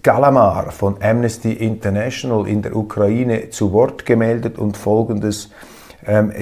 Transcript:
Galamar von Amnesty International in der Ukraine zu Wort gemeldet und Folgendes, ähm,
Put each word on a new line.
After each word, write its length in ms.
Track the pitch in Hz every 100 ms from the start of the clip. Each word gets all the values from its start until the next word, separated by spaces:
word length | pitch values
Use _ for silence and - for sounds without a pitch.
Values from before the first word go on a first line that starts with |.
Galamar 680 | - 113 139 135 101 85 -
von 260 | - 98 98
Amnesty 520 | 104 117 120 113 113
International 920 | 110 113 110 104 101 120 - 131 110 101
in 140 | 107
der 140 | - 110
Ukraine 760 | 107 - 101 117 123 110 -
zu 240 | - 101
Wort 320 | 101 131 - -
gemeldet 520 | 117 113 117 113 -
und 200 | 104 101
Folgendes, 720 | 101 107 117 107 107 104 - - - - - - -
ähm, 240 | 107 107 104